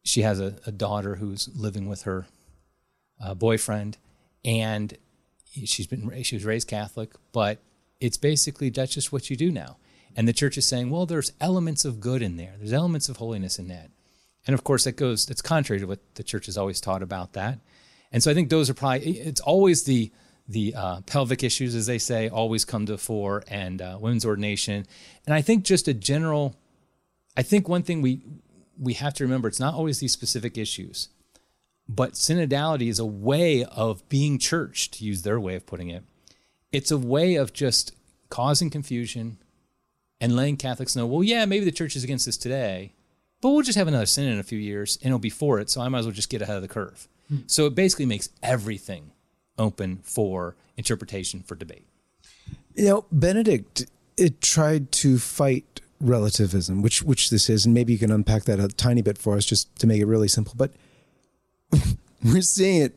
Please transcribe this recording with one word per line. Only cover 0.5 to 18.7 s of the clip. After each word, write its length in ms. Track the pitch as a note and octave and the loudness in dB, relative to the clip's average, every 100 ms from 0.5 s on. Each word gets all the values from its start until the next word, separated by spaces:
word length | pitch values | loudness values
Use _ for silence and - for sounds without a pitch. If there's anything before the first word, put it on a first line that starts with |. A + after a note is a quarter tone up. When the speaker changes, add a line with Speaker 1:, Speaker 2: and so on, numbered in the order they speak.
| G2 - | -8 -14
Speaker 1:
a 60 | |
daughter 440 | G2+ G#2 G#2 G2 F#2 | -6 -4 -4 -6 -8
who's 340 | G#2 G2 - | -8 -8 -10
living 340 | D3+ G#2+ G2+ G2 | -6 -6 -6 -8
with 160 | G2 | -8
her, 220 | G#2 F#2+ F2+ _ _ _ _ _ _ _ _ _ | -6 -8 -10 _ _ _ _ _ _ _ _ _
uh, 120 | G2 | -12
boyfriend, 640 | F#2 A2+ A2 - G#2+ G#2 - _ _ _ _ A#2+ | -2 0 2 -2 -4 -6 -12 _ _ _ _ -2
and 520 | A2+ A2 G#2+ G#2 - _ _ _ _ _ C#3 B2+ | -2 -2 -4 -6 -10 _ _ _ _ _ -12 -6
she's 220 | - F2+ | -6 -6
been 200 | B2+ A2 | -8 -8
ra-, 140 | C3 | -8
she 120 | A#2+ A2 | -8 -6
was 100 | G#2+ | -4
raised 220 | A2 - | -4 -4
Catholic, 460 | G#2+ G#2+ - A2 _ _ | -6 -6 -8 -12 _ _
but 280 | A#2+ G#2 G#2+ _ _ _ _ | 0 0 -2 _ _ _ _
it's 180 | B2 - | -4 0
basically, 520 | D3 D3+ - - C3+ | 0 2 -2 -2 -4
that's 240 | A#2 C3 | -2 -4
just 180 | C#3+ - | -4 -4
what 180 | C3+ - | -6 -6
you 60 | B2 | -2
do 160 | E3+ | -2
now. 260 | B2+ C2 - _ _ _ - | -2 -8 -18 _ _ _ 0
And 120 | A2+ | 0
the 60 | |
church 240 | A#2 C#3 C3+ | 2 0 2
is 80 | - | 0
saying, 240 | B2+ B2 | 0 -2
"Well, 160 | E3 F3 | -2 0
there's 280 | E3 - _ | -2 -4 _
elements 460 | D#3+ F#3 E3 D3 C#3+ | 0 2 0 0 -2
of 140 | A2+ | -2
good 220 | A2+ B2+ | -2 -2
in 160 | G#2+ E2+ | -2 -6
there. 180 | F#2 G2 | -12 -12
There's 160 | G#2 | -2
elements 360 | C3 F3 D#3+ - | 0 2 -2 -4
of 80 | B2 | -6
holiness 420 | A#2 G#2+ F#2 - | -6 -6 -6 -6
in 80 | F2+ | -8
that." 240 | F2+ D#2+ _ _ _ _ _ - | -14 -18 _ _ _ _ _ -2
And 60 | |
of 100 | C3+ | 0
course, 220 | - C3 C3 | 2 0 0
that 100 | - | 0
goes, 300 | C3+ A2 - | -2 0 -4
that's 160 | - | -6
contrary 380 | - D#3+ C#3 G2+ | 0 0 0 -4
to 60 | F#2+ | -4
what 140 | G2 _ - | -10 _ -14
the 80 | |
church 240 | - G#2 - | -8 -8 -6
has 100 | F#2+ | -4
always 240 | G2 - | -4 -4
taught 220 | - F#2+ | -4 -4
about 300 | F#2 F#2+ F2+ | -4 -8 -10
that. 260 | G2 G#2 C3 _ _ _ _ _ | -6 -6 -6 _ _ _ _ _
And 120 | A#2 | 0
so 80 | D3+ | 2
I 20 | |
think 160 | D3+ D3 | 2 4
those 200 | D#3+ | 2
are 40 | C3 | 2